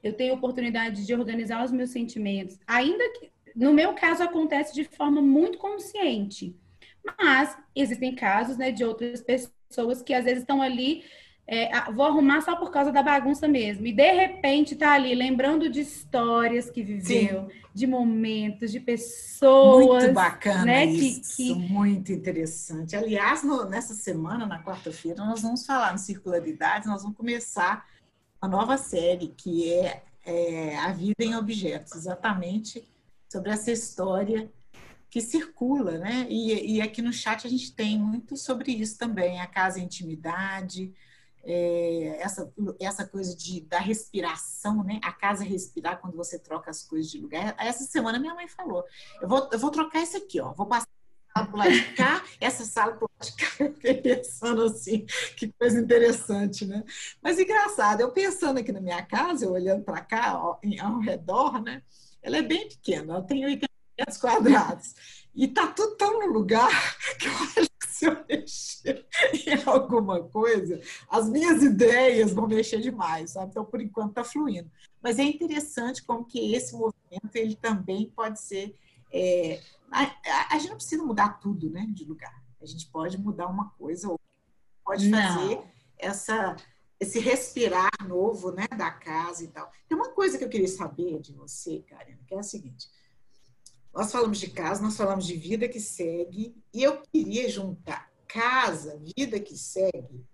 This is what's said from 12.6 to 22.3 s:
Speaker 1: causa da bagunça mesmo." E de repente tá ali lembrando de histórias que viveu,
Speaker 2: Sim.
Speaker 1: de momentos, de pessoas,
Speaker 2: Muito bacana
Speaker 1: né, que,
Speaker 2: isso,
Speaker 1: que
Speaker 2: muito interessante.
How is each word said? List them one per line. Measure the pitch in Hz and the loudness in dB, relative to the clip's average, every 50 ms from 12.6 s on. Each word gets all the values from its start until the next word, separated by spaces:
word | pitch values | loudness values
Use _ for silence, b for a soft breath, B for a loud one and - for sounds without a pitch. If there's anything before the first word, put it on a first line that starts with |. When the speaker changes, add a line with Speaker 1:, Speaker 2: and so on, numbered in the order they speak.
| 349 - | -2 -2
Speaker 1:
causa | - 285 285 285 254 | 0 2 2 4 4
da | 285 269 | 4 4
bagunça | 311 285 277 233 269 294 277 - 302 | 6 4 4 4 2 0 2 4 4
mesmo." | 294 262 220 208 208 196 214 | 4 4 2 0 -2 -4 -4
E | 233 220 | -2 6
de | 202 277 339 381 | 6 8 8 8
repente | 359 381 381 370 - - 277 277 294 302 294 - | 6 4 2 0 -2 0 2 4 4 4 2 2
tá | - 311 294 294 | 2 6 6 6
ali | 277 262 254 247 | 6 6 4 2
lembrando | 247 254 262 262 240 262 277 311 311 320 311 | 0 2 2 2 2 2 2 4 2 2 0
de | 233 277 | 0 -2
histórias | 294 - - - - - - 247 233 233 233 233 233 233 233 240 240 240 | -4 -4 -8 -16 -16 -4 0 0 2 4 4 4 4 4 2 0 -2 -2
que | - 254 214 | -6 -8 -6
viveu, | 196 208 202 180 175 240 233 220 196 190 190 190 B | -6 -6 -6 -2 2 4 4 4 4 0 -4 -6 B
Speaker 2:
Sim. | B B B B B | B B B B B
Speaker 1:
de | 196 254 | -2 0
momentos, | 254 254 254 247 233 226 220 220 220 220 214 214 214 208 - 233 220 | 2 2 2 2 2 2 2 0 0 0 0 -2 -2 -4 -4 -6 -6
de | 202 254 | -6 -4
pessoas, | - - 240 226 233 - - - - - - - 277 269 262 269 269 269 262 262 262 254 247 247 254 | -2 -2 -2 -2 -4 -8 -12 -14 -14 -14 -4 6 8 10 12 12 12 12 12 12 12 12 10 8 8
Speaker 2:
Muito | 254 262 | 6 6
bacana | 196 185 170 - - - 202 202 185 220 | 6 4 2 2 0 0 0 2 4 4
Speaker 1:
né, | 240 247 269 294 | 6 6 6 6
que, | 330 320 330 277 262 - - | 6 4 4 4 2 2 -2
Speaker 2:
isso, | - - - | -8 -10 -8
Speaker 1:
que | - 254 247 - | -4 -2 -2 -2
Speaker 2:
muito | 180 180 175 196 202 202 202 202 190 - - 196 | -2 -2 -2 0 2 4 4 2 2 0 -4 -4
interessante. | 165 156 180 | -4 -2 -4